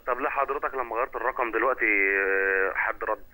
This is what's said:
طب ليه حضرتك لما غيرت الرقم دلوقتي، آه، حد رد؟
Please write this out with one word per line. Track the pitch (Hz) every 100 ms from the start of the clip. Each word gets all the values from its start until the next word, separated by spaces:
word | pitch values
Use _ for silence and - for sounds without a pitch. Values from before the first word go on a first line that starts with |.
| -
طب | 123
ليه | 143
حضرتك | 139 131 143 147 135
لما | 120 113
غيرت | 135 123
الرقم | 117 131 120
دلوقتي، | 110 123 127 110
آه، | 104 98 98 98 98 98 95 95 -
حد | 101 -
رد؟ | 113 107 -